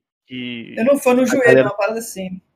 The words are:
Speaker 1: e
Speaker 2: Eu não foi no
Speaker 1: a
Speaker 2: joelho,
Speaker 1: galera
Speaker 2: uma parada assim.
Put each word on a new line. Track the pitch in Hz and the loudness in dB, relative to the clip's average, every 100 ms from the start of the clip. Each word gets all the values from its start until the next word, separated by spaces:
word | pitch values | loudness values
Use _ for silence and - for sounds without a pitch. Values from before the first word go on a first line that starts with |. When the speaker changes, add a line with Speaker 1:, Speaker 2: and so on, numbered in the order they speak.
| _ _ _ | _ _ _
Speaker 1:
e | 127 123 120 - 117 | -12 -10 -10 -12 -2
Speaker 2:
Eu | |
não | 240 285 | 0 2
foi | 254 | 2
no | 247 | 2
Speaker 1:
a | 254 | 2
Speaker 2:
joelho, | 277 | 2
Speaker 1:
galera | 240 131 131 | 4 6 4
Speaker 2:
uma | - | 0
parada | 202 226 | -4 -4
assim. | 226 185 185 185 _ | -10 -12 -12 -12 _